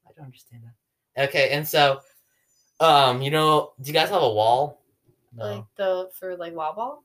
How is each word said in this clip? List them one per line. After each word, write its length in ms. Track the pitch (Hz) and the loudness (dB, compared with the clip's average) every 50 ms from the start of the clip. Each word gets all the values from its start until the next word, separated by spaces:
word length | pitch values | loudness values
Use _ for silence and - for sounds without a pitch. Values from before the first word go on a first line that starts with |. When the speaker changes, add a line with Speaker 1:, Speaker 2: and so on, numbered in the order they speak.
| _ | _
Speaker 1:
I 60 | _ 143 | _ _
don't 100 | 160 147 | _ -20
understand 360 | 131 127 _ _ _ 120 120 113 117 120 _ _ _ _ _ _ _ _ | -20 -20 _ _ _ -20 -20 -20 -20 -20 _ _ _ _ _ _ _ _
that. 140 | 127 139 135 | -4 -4 -2
Okay, 200 | - 160 135 123 | 0 0 0 0
and 180 | 139 147 156 | 0 -4 -4
so, 340 | 151 - 156 147 139 135 135 _ _ _ _ _ _ _ _ _ _ _ _ _ _ _ _ | -2 2 2 4 2 2 -2 _ _ _ _ _ _ _ _ _ _ _ _ _ _ _ _
um, 440 | 156 165 151 143 135 127 123 127 135 | 4 6 6 6 6 4 2 0 -2
you 80 | 139 | -2
know, 420 | 147 156 156 156 156 151 - - _ - | 0 2 2 4 4 2 2 -2 _ -16
do 60 | 131 | -14
you 60 | 139 151 | -2 0
guys 160 | 160 160 - | 0 0 0
have 100 | 202 180 | 0 0
a 100 | 151 123 | 0 2
wall? 440 | 107 104 107 113 120 127 147 143 - _ _ _ _ _ _ _ _ _ _ _ | 2 2 2 2 2 2 0 -4 -6 _ _ _ _ _ _ _ _ _ _ _
No. 140 | - 117 110 | -16 -12 -10
Speaker 2:
Like 200 | 104 104 101 110 _ _ | -10 -10 -10 -14 _ _
the, 340 | - 196 190 185 185 185 185 - | -6 -4 -4 -4 -4 -6 -10 -14
for, 200 | - 185 185 180 | -14 -12 -12 -12
like, 180 | 175 170 170 165 | -12 -12 -14 -10
wall 180 | 165 156 156 160 | -8 -8 -8 -6
ball? 300 | 208 226 262 294 294 _ | -8 -10 -10 -12 -16 _